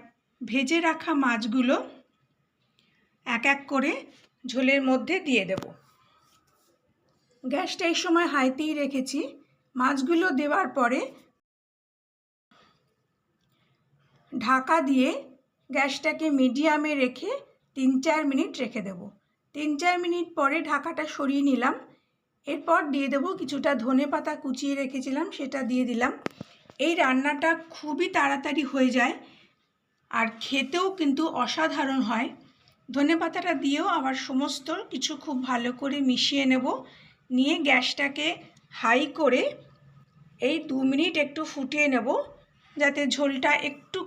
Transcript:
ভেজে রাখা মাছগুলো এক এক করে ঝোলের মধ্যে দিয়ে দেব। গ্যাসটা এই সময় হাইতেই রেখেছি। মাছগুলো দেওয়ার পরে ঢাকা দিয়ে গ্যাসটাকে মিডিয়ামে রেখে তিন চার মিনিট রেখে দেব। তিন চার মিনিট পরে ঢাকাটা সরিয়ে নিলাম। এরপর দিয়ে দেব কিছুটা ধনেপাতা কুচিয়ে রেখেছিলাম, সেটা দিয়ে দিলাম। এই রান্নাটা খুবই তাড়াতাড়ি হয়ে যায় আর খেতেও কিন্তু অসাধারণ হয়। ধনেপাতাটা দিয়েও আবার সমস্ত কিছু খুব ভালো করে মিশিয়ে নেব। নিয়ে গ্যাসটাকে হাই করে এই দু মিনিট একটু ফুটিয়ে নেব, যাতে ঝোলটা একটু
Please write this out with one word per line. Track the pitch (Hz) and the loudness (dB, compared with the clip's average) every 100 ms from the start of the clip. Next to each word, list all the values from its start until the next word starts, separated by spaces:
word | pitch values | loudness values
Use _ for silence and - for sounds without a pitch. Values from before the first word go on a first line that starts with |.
| - _ _ - | -14 _ _ -14
ভেজে | 208 254 262 339 330 | -4 -2 0 2 2
রাখা | 320 339 285 | 0 0 0
মাছগুলো | 254 226 226 254 247 339 - - _ _ _ _ _ _ _ _ _ _ _ _ 262 | 2 0 0 0 2 0 -2 -16 _ _ _ _ _ _ _ _ _ _ _ _ -6
এক | 233 277 | 0 0
এক | 277 - | 0 -2
করে | 269 285 539 - - _ _ 254 | 0 0 -2 -8 -20 _ _ -6
ঝোলের | 254 262 277 262 | 0 2 4 4
মধ্যে | 262 - 370 311 | 2 0 -2 0
দিয়ে | 226 180 | 0 0
দেব। | 190 - - _ _ _ _ _ _ _ _ _ _ _ _ _ _ _ _ | -4 -6 -14 _ _ _ _ _ _ _ _ _ _ _ _ _ _ _ _
গ্যাসটা | 254 285 359 - 339 | -4 -4 -4 -2 0
এই | 330 | 0
সময় | 370 339 339 | 2 2 4
হাইতেই | 285 262 262 311 294 | 2 2 0 -2 -2
রেখেছি। | 277 277 254 277 - - _ _ _ 254 | -2 -2 -4 -4 -6 -10 _ _ _ 0
মাছগুলো | 262 277 262 339 370 262 | 0 2 2 2 2 2
দেওয়ার | 294 381 262 269 | 0 0 0 0
পরে | 233 285 523 - _ _ _ _ _ _ _ _ _ _ _ _ _ _ _ _ _ _ _ _ _ _ _ _ _ _ _ _ _ _ _ | 2 0 -4 -10 _ _ _ _ _ _ _ _ _ _ _ _ _ _ _ _ _ _ _ _ _ _ _ _ _ _ _ _ _ _ _
ঢাকা | 262 220 262 262 330 277 | -4 2 2 4 2 4
দিয়ে | 262 277 539 - - _ _ - | 4 4 2 -8 -20 _ _ -4
গ্যাসটাকে | 254 285 - 302 302 320 269 | 0 0 0 -2 0 2 4
মিডিয়ামে | 262 247 311 302 302 285 | 4 4 2 2 0 0
রেখে | 254 254 381 554 - _ _ 277 | 0 -2 -8 -8 -10 _ _ 0
তিন | 262 262 | 2 4
চার | 320 311 285 | 2 2 2
মিনিট | 269 392 - | 0 0 -4
রেখে | 240 226 190 | -6 -6 -8
দেব। | 180 202 - _ _ _ 285 | -10 -14 -20 _ _ _ -6
তিন | 302 294 | -4 0
চার | 349 359 | 0 2
মিনিট | 349 349 330 - | 0 -2 -2 0
পরে | 277 320 320 | 2 0 -2
ঢাকাটা | 285 320 320 302 - | -4 -4 -6 -6 -4
সরিয়ে | 277 277 277 | -2 2 2
নিলাম। | 240 254 - - _ _ _ _ _ - | 2 0 -2 -8 _ _ _ _ _ -8
এরপর | 311 - 339 302 | -4 2 2 2
দিয়ে | 262 277 | -2 0
দেব | 277 359 381 | 0 -2 -4
কিছুটা | 277 277 302 262 233 | -6 -2 0 0 2
ধনেপাতা | 262 285 302 302 294 | 2 2 -2 -4 -6
কুচিয়ে | 269 - 277 277 | -6 -4 -4 -4
রেখেছিলাম, | 262 269 269 277 381 - | -4 -6 -4 -4 -4 -6
সেটা | 277 277 233 | -8 -6 -2
দিয়ে | 254 247 | 0 0
দিলাম। | 226 262 370 - - - - - - 302 | 0 -2 -2 -10 -10 -20 -20 -14 -2 0
এই | 339 | 2
রান্নাটা | 269 262 294 285 330 330 - - | 4 4 2 2 2 0 -4 -12
খুবই | 302 294 370 349 | -6 -2 0 2
তাড়াতাড়ি | 277 277 294 294 277 | 2 0 -2 -2 0
হয়ে | 269 254 240 | 2 2 4
যায় | 254 - - - _ _ _ _ _ _ - | 0 -2 -12 -20 _ _ _ _ _ _ -6
আর | 233 226 226 | -2 -2 -4
খেতেও | - 269 269 349 381 381 | -4 -4 -2 0 0 0
কিন্তু | 285 285 320 311 | 0 2 0 0
অসাধারণ | 240 - 311 285 269 262 214 | -2 0 0 0 0 0 0
হয়। | 226 277 - - _ _ _ - | 0 -4 -8 -20 _ _ _ -6
ধনেপাতাটা | 262 294 330 330 359 359 277 | 0 2 2 0 -2 -2 0
দিয়েও | 277 294 381 320 | 0 0 2 0
আবার | 269 262 - | 0 -4 -2
সমস্ত | 262 294 - - 359 453 | -2 -2 -4 -6 -8 -6
কিছু | 269 262 302 | -6 -6 -6
খুব | - 254 254 | -6 -4 -2
ভালো | 247 240 254 | -2 -4 -4
করে | 277 285 262 | -4 0 0
মিশিয়ে | 247 - 277 262 | 2 0 2 2
নেব। | 262 277 508 - - - _ - | 2 2 -4 -8 -20 -20 _ -2
নিয়ে | 254 277 349 285 | 2 2 2 2
গ্যাসটাকে | 254 254 - 285 294 311 370 - _ _ | 2 2 -2 -4 -2 -4 -4 -10 _ _
হাই | - 226 254 311 - | -2 2 2 2 0
করে | 277 262 - - - _ - - _ _ - - | 2 2 0 -4 -14 _ -20 -20 _ _ -20 -4
এই | 247 320 311 | -2 -2 -2
দু | 262 262 | 0 2
মিনিট | 262 349 311 285 | 2 2 0 -2
একটু | 311 311 | -4 -8
ফুটিয়ে | 294 262 294 294 | -6 -4 0 2
নেব, | 254 220 466 - - _ _ _ 294 | 2 2 -2 -2 -12 _ _ _ -2
যাতে | 285 285 285 - | 0 0 -2 0
ঝোলটা | 277 262 294 294 294 | 0 0 2 2 -2
একটু | - - 370 | -8 -10 -8